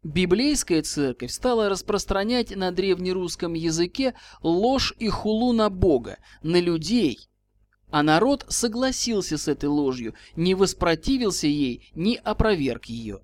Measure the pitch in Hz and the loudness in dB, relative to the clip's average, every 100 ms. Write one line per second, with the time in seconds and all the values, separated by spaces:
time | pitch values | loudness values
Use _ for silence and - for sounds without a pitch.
0 | 160 151 180 185 277 294 - 165 151 - | -4 -2 2 2 2 0 0 0 0 -2
1 | 139 120 120 - 254 233 208 190 - 202 | -2 -2 -10 -4 -2 0 0 -2 -2 -4
2 | - 196 208 247 - 190 185 180 190 180 | -2 -2 0 -2 -2 -4 -4 -2 0 0
3 | 180 185 175 - 175 165 165 160 175 - | 0 -2 -4 -6 -6 -2 -2 0 -2 0
4 | 262 - - - 165 170 226 262 - - | -4 -4 -20 -6 0 2 2 2 -2 -4
5 | 220 - 208 220 247 233 214 185 190 135 | -4 -2 -2 0 2 2 2 2 4 4
6 | 107 95 - - 156 175 175 165 160 240 | 0 -14 -20 -10 2 2 2 -2 0 2
7 | 170 107 - _ _ _ _ _ _ 147 | 2 -2 -12 _ _ _ _ _ _ 0
8 | 151 156 233 285 - - 240 220 262 254 | 4 4 4 0 -2 -4 -2 -2 -2 -2
9 | - 214 175 147 - 143 143 147 139 127 | -2 -2 -2 -4 -2 -2 0 0 0 -2
10 | 113 - - 160 175 185 190 - 175 165 | -8 -12 -16 -2 0 4 2 2 0 0
11 | - 269 226 175 156 147 135 117 _ - | 0 0 0 0 0 0 0 -4 _ -4
12 | 185 240 - 214 220 190 135 117 - 117 | -2 -2 -4 0 2 2 0 -4 -8 -10
13 | 113 98 | -10 -12